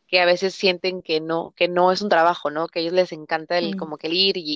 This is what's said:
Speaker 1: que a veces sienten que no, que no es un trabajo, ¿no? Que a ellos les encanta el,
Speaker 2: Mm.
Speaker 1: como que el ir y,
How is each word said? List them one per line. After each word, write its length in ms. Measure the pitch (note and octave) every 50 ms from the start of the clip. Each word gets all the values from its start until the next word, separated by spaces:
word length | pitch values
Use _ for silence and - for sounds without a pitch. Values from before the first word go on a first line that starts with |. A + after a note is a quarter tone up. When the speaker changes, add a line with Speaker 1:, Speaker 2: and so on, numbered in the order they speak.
| _ -
Speaker 1:
que 120 | F3+ F3+
a 60 | F3+
veces 280 | F3 F3+ F3 F#3+ F#3+ F#3
sienten 480 | - - F#3+ F3+ E3+ - F#3 F#3 F3+
que 180 | - - D#3+ D#3
no, 320 | D#3+ D#3+ E3 E3 - - _
que 120 | - F3 F3
no 240 | F3+ F3 F3+ F#3
es 100 | F#3 F#3
un 60 | G#3 G#3
trabajo, 400 | - D#3+ E3 F3 F3 - - D3
¿no? 180 | D3 D#3 E3 E3
Que 120 | - F3
a 20 |
ellos 120 | E3 E3 F3+
les 180 | F#3 F3+ F3
encanta 460 | F3 D#3 D#3 - E3 D#3+ D#3+ - E3+ F3
el, 160 | F3 E3 G3
Speaker 2:
Mm. 40 | F#3+
Speaker 1:
como 200 | E3+ D#3 D3+ -
que 100 | - D#3+
el 60 | E3+
ir 220 | F3+ G3 G3 F#3+ F#3
y, 40 | D#3+ D3+ D3